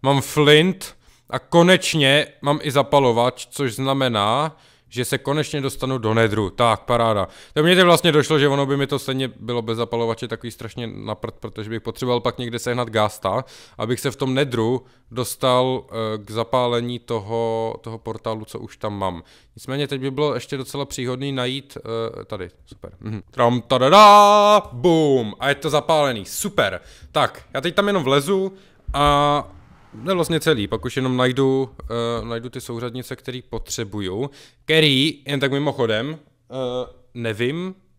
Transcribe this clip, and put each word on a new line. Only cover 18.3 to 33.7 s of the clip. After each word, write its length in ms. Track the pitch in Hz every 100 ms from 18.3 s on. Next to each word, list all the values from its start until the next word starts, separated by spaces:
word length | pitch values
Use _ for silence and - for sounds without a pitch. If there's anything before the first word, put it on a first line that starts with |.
| 110 107
co 140 | -
už 180 | - -
tam 200 | 110 101
mám. 260 | 95 85 - - _ -
Nicméně 320 | - 139 139
teď 140 | 139
by 100 | 135
bylo 220 | 135 147
ještě 240 | 127 - 139
docela 280 | 127 139 139
příhodný 460 | - 127 127 139
najít, 460 | 135 123 135 135 -
eh, 480 | - 113 113 - -
tady, 240 | 104 90 _ _
super. 260 | - - -
Mhm. 220 | 104 110 -
Tram, 300 | - 120 123
tadadá, 1000 | - 131 131 190 208 208 202 208 208 208 -
boom. 640 | 120 160 165 151 131 107 104
A 100 | 131
je 60 | 143
to 140 | 156
zapálený, 560 | 147 143 160 143 117 92
super. 560 | - 202 - 107 90 - - -
Tak, 320 | - 131 - -
já 80 | 135
teď 140 | 156 190
tam 120 | 202
jenom 160 | 196
vlezu 500 | 131 139 139 196 190 190 _ _ -
a 540 | 139 147 143 143 147 135 - - - - 107
to 60 | 135
je 60 | 185
vlastně 240 | 160 165
celý, 280 | - 139 101
pak 180 | 113 127
už 100 | 139
jenom 220 | 131 127
najdu, 520 | 127 127 135 135 131 -
eh, 420 | - 117 117 117 110
najdu 240 | 117 120
ty 120 | 127
souřadnice, 540 | - 117 123 123 120 127
který 260 | - 127
potřebuju. 880 | - 117 -